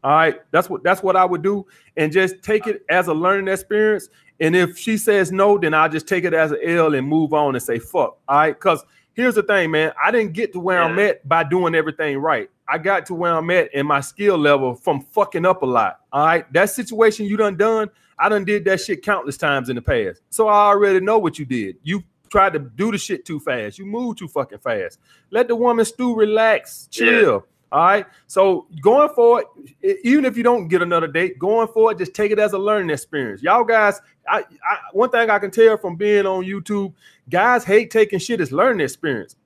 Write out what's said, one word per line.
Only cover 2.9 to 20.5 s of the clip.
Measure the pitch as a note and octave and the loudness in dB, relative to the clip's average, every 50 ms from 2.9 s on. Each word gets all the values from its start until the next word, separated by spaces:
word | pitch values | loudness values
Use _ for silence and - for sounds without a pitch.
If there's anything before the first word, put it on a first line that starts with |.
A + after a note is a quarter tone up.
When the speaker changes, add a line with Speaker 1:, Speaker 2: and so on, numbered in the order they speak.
| E3 F#3 F3 | 0 0 0
Speaker 1:
a | F3 D#3+ | 0 -2
learning | D#3 E3+ F#3 G3+ G3 F#3+ F#3+ | 0 0 0 0 0 -2 -4
experience. | F#3+ F#3+ - _ G#3 G#3+ G#3+ G#3+ G#3+ G#3 - - _ _ _ _ _ _ | -4 -4 -4 _ 0 0 2 2 0 -2 -6 -14 _ _ _ _ _ _
And | D#3+ D#3+ F3 | 0 2 2
if | F3+ F3+ E3+ F3 | 2 2 0 -4
she | - - A#3 A3 | -8 -4 -4 -4
says | G#3 - A3+ G#3 G3 F#3 D3+ | -2 0 2 2 2 2 0
no, | F#3 F#3+ G3 G#3 G3+ | 2 2 4 4 4
then | G3 E3+ D#3 D#3 | 2 2 2 2
I'll | D#3 D#3+ D#3+ | 2 2 2
just | D3+ D#3 D3+ - | 0 -6 -4 -2
take | G3 F3+ F3 | -4 -2 0
it | F3 D#3+ | 0 2
as | D#3+ D#3+ D3+ | 0 0 0
an | D3 - - | -2 -4 -2
L | E3+ E3+ F3 D#3+ D#3 D3 | -2 0 2 2 2 0
and | C3 C3 | -2 -2
move | C#3+ D#3 D#3+ D#3+ C#3+ | 0 0 0 0 0
on | D#3 D3+ D3 C#3+ C3 | 0 0 0 0 -2
and | A#2+ | -4
say, | - - A#2 A2+ | -4 -4 -6 -6
"Fuck." | - - - E3+ C3 - - _ _ | -6 -4 -2 -2 -2 -2 -4 _ _
All | - C#3 | 0 2
right, | D3 D#3 D#3+ C#3+ _ | 2 2 2 -2 _
'cause | - F#3+ E3 D3+ - _ _ _ _ _ | 0 0 0 0 -4 _ _ _ _ _
here's | _ A3+ B3 B3+ A#3 | _ -2 -2 2 2
the | G#3+ G3+ | 2 2
thing, | G#3 G#3 G3 E3+ D#3+ | 2 2 2 2 2
man. | D#3 D3+ D#3+ D#3 - - | 0 0 0 0 -2 0
I | D3 F#3+ | 0 0
didn't | A3+ A#3 G#3+ F#3+ | 2 0 -2 -2
get | D#3+ G3 A#3 - - | -4 -6 -6 -6 -6
to | F#3 | -6
where | F3 F#3+ F#3 F3 | -4 0 2 2
I'm | E3+ E3 E3+ F#3+ | 2 2 2 0
Speaker 2:
Yeah. | G#3 | 0
Speaker 1:
at | G3+ - - _ C3+ | 0 0 -4 _ 0
by | E3 E3 D#3+ | 0 0 2
doing | C#3 E3+ F#3 F3+ E3 E3 | 0 0 0 0 0 0
everything | D#3+ D3+ D#3 D3 - D#3 D3 C#3 C#3 | 0 -2 -2 -6 -4 -4 -4 -4 -2
right. | C#3+ D#3+ D3 A2+ G2+ - _ _ _ | -2 -2 -2 -2 -4 -10 _ _ _
I | - C#3+ E3 | -6 -6 -4
got | D#3 F#3+ G3 F3+ - | -2 -2 -2 -2 -4
to | - F3+ | -6 -8
where | E3 F3 F3 | -4 -2 0
I'm | E3+ D#3+ D#3+ E3+ | 0 0 0 0
at | F3+ F3+ D#3+ - | 0 0 0 0
in | - C#3 C#3 | -4 -4 -2
my | D3+ D3 C#3+ | 0 -2 -2
skill | C#3 - _ - G3+ G#3 F#3 | -2 -6 _ 0 0 0 2
level | E3 D3 D3 C#3+ C3+ C3+ B2+ B2 | 4 4 4 4 4 2 -4 -6
from | - - F3+ D3+ C3+ | -4 -4 -4 -4 -4
fucking | - _ - G#3+ G3 G3+ - E3+ E3+ | -6 _ -2 -2 -2 0 -2 0 0
up | F#3+ F#3 F#3 | 0 2 2
a | C#3+ | 0
lot. | C3 B2 A#2 G#2+ F#2 - _ _ _ | 0 2 2 0 0 -4 _ _ _
All | - C#3 D3+ | -2 0 2
right, | D#3+ E3+ E3+ E3 _ | 2 2 0 -2 _
that | C3+ E3 G3 G#3 | 0 0 0 0
situation | - - A3 - A3+ G#3+ A3+ A3 G#3+ - G#3+ | -2 -8 -10 -10 -6 -2 -2 -2 0 -2 -6
you | G3 G#3 | -6 -2
done | G#3+ G#3+ G#3 F#3+ | -2 -2 -2 0
done, | E3 G#3 A3+ A3+ A3 G#3+ G#3 _ _ _ _ _ - | 0 0 0 0 -2 -4 -6 _ _ _ _ _ -2
I | - G3+ | -2 0
done | G#3+ G#3 F#3+ | 0 -2 -2
did | F#3 G#3 G#3 E3 | -2 -4 -2 0
that | F#3+ F#3+ F#3 | -2 -2 -2
shit | - - F#3 - - | -2 -6 -8 -6 -4
countless | G#3 G3+ F3+ B2 C#3+ C3+ | -4 -4 -4 -4 -8 -8
times | - F3 D3 C#3+ C3+ B2 B2 | -4 -2 -2 -2 -2 -4 -6
in | B2 | -8
the | A#2+ | -6
past. | - - C#3+ A#2+ G#2 F#2 E2 _ _ _ | -4 -2 -2 -2 -2 -4 -8 _ _ _
So | - - A3 | -2 0 2
I | G#3+ | 4